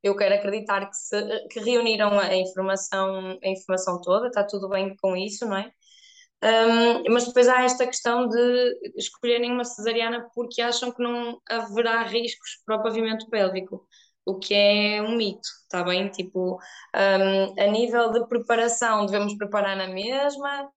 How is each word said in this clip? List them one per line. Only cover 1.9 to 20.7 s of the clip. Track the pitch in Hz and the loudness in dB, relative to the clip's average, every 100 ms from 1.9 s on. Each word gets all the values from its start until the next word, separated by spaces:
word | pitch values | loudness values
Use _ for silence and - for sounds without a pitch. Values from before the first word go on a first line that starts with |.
| 214 208 202 | 2 2 2
a | 185 185 | 2 0
informação, | 185 190 190 196 - 196 190 190 185 185 | -2 -4 -2 -2 -2 -2 -2 -2 -8 -6
a | 190 | -4
informação | 190 - 185 190 175 | -6 -2 -2 -2 -4
toda, | 175 196 247 | 0 0 2
está | 214 202 | -2 -2
tudo | 202 190 | -4 -4
bem | 190 196 196 | -2 -4 -2
com | 190 185 | -2 -2
isso, | 202 202 233 | -6 -6 -4
não | 196 | -4
é? | 220 _ _ _ _ _ _ _ | -6 _ _ _ _ _ _ _
Hum, | 214 226 226 226 233 233 - | 2 4 4 6 4 4 2
mas | 240 240 | 2 4
depois | 247 247 | 6 6
há | 254 | 6
esta | 247 254 247 | 4 2 -2
questão | - 240 240 247 | -2 0 0 2
de | 226 240 247 247 - - 220 | 2 4 4 2 -2 -10 -10
escolherem | - - 240 240 240 | -10 -6 0 0 0
uma | 247 240 | -2 -4
cesariana | - 214 226 226 240 233 | -4 -2 -2 -2 -4 -8
porque | - 240 240 | -8 -6 -2
acham | 233 240 247 | -2 -2 -4
que | 240 | -4
não | 240 240 240 240 - | -4 -4 -6 -10 -6
haverá | 226 214 202 233 226 | -6 -4 -2 0 0
riscos | 196 220 233 - - - - | 0 -2 -4 -8 -16 -16 -4
para | 214 | -2
o | |
pavimento | 220 220 220 220 - | -2 -2 -2 -4 -4
pélvico, | 220 190 190 185 185 _ _ _ _ - | 0 0 -2 -8 -14 _ _ _ _ -8
o | 190 | -8
que | - | 0
é | 202 202 208 208 214 | 4 6 6 2 0
um | 214 233 | -2 0
mito, | 208 196 - - _ | -2 -4 -14 -16 _
tá | 180 | -4
bem? | 175 180 196 | 0 0 -2
Tipo, | - 180 185 185 185 - - - - | -6 -8 -4 -4 -4 -12 -20 -6 2
hum, | 196 190 196 196 190 - | 4 4 4 2 0 2
a | 202 | 2
nível | 214 240 233 233 | 2 2 2 2
de | 226 233 | 2 0
preparação, | 233 233 233 233 226 233 214 202 | -2 0 2 2 0 0 2 0
devemos | 202 202 208 | 0 -2 -4
preparar | 202 208 196 190 | -4 -2 -2 -2
na | 185 | -6
mesma | 185 214 269 285 277 285 277 277 | -6 -4 0 -2 -2 -6 -6 -10